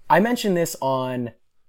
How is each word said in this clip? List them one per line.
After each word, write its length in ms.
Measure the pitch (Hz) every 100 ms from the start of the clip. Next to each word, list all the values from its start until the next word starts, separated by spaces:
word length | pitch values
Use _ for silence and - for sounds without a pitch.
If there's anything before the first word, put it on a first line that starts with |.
| -
I 120 | 156
mentioned 340 | 220 240 214 175
this 200 | 165 -
on, 500 | 135 131 127 127 117 - _ _